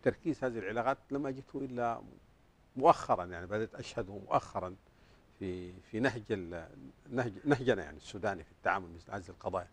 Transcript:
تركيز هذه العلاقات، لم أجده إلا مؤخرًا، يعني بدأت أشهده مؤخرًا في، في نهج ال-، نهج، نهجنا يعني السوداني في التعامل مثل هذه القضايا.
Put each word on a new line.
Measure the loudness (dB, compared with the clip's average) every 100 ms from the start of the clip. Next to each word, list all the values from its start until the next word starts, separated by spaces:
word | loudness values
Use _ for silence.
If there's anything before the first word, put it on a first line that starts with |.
تركيز | 2 2 -2 0
هذه | 0 -2
العلاقات، | -2 0 2 0 -2
لم | -2 -2
أجده | -4 -8 -8
إلا | -6 0 0 -2 -8 -20 -20 -20 _ _ -12 6
مؤخرًا، | 8 8 6 2 2
يعني | -6 -2
بدأت | -2 -2 -6
أشهده | -8 -6 -6
مؤخرًا | -8 2 2 2 -6 -6 -8 -18 -20 -20 -20 -20 -8
في، | -6 -4 -8 -14 -8
في | 0
نهج | 2 0 -2
ال-، | -2 -2 -8 -10 -14 -18 -20 -6
نهج، | -2 -2 -2 2
نهجنا | 4 4 2
يعني | 0 -10
السوداني | -12 -4 -2 -2
في | -8
التعامل | -2 2 2 0 -14
مثل | -8
هذه | -8 -8
القضايا. | -8 -2 -2 -4